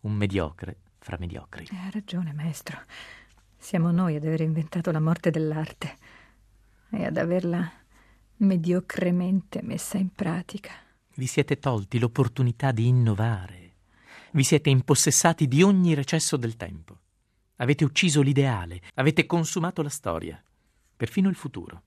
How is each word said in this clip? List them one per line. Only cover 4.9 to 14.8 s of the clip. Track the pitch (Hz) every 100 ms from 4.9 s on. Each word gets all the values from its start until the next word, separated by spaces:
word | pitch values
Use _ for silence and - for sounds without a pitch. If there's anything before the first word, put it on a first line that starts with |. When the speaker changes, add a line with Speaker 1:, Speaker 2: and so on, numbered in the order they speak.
Speaker 2:
la | 156
morte | 156 165 175
dell'arte | 156 156 156 160 - - - - - - _ _ _ _ _ _
e | 214 -
ad | 156
averla | 170 180 175 170 165 - _ _ _ _ _ _
mediocremente | 202 185 165 180 180 - 180 180 180 196 - -
messa | - - - 202
in | 185
pratica. | - 185 165 170 151 - - _ _ _ -
Speaker 1:
Vi | 127
siete | - 135 143
tolti | 139 113 98 123
l'opportunità | 120 127 120 - 123 - 135
di | 117 120
innovare. | 127 113 101 113 104 92 - - _ _ _ _ - -
Vi | 147
siete | 135 151 147
impossessati | 131